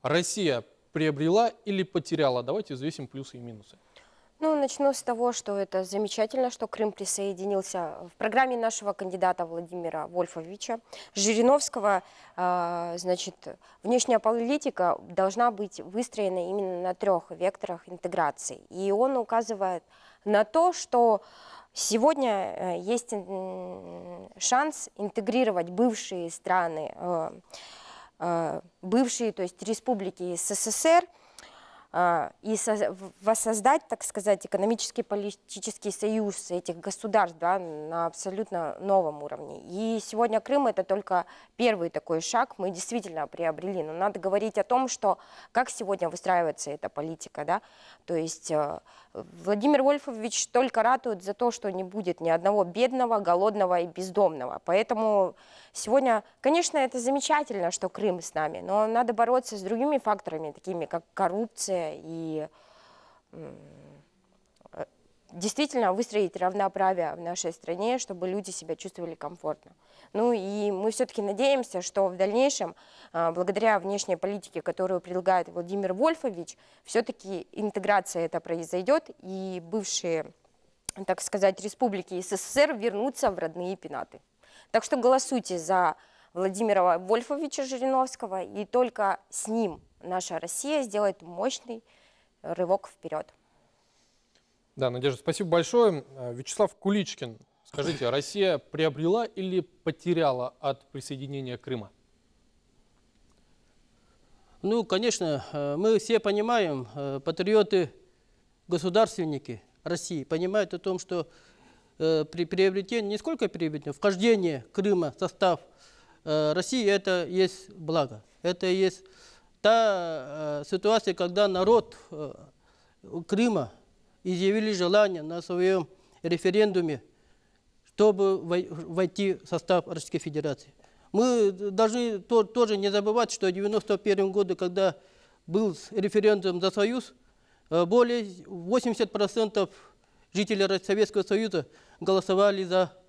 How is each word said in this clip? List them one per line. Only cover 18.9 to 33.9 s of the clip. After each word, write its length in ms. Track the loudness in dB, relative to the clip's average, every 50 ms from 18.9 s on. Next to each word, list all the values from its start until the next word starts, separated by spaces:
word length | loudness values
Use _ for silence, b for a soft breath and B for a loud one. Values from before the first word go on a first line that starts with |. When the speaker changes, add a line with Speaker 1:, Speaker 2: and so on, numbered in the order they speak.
Speaker 2:
он 240 | 2 2 2 2 2
указывает 680 | 0 -2 0 0 -2 0 -2 -4 -2 -2 -2 -2 -4 _ b b b b b b b _
на 180 | 2 4 4 4
то, 300 | 4 4 4 4 4 2
что 480 | 0 -6 _ 4 6 6 6 6 4 B B B B B B B B B B _
сегодня, 840 | -6 -2 0 2 4 4 4 4 4 0 0 0 0 -2 -4 -6
э, 220 | -4 -4 -4 -4 -4
есть, 340 | -2 -2 -2 -2 -2 -4 -8
м, 1120 | -8 -8 -8 -8 -8 -8 -8 -10 -10 -10 -12 -12 -14 -14 -14 -14 -14 -14 -16 -16 -18 -18 -20 -12 -6
шанс 500 | -2 0 2 2 2 0 -4 -8 -14 -14 _
интегрировать 720 | -8 -8 -6 -6 -4 -4 0 2 2 2 2 2 0 -2 -2
бывшие 640 | 2 2 2 2 2 -2 -8 -8 -8 -6 -6 -8
страны, 600 | -10 -10 _ 0 2 2 2 0 -4 -6 -8 -8 -10
э, 360 | -8 -4 -2 -2 -2 -2 -4 -8 -14 _ B B B B B B B B B B B B B B _
э, 420 | -4 -2 -2 0 -2 -2 -4 -6 -10 -14 _ _
бывшие, 500 | -4 0 2 2 2 2 0 -2 -2 -4 -2
то 100 | -4 -6
есть 180 | -6 -6 _
республики 760 | -6 -6 -6 -4 _ -2 -2 -2 -2 -8 -8 -8 -8 -6 -6
С 140 | -4 -4 -4
С 200 | -4 -2 -2 -2
С 140 | -2 2 4
Р, 180 | 6 6 6 4 2 B B B B B B B B B B B B B B B B 0
э, 360 | 2 2 4 2 2 0 -4 -8 _
и 140 | -4 -4 -2
со-, 360 | -2 0 -2 0 0 0 -2
в-, 200 | -4 -8 -16 -20 _ _
воссоздать, 640 | 0 0 2 2 2 0 -2 2 4 4 4 4 0
так 160 | _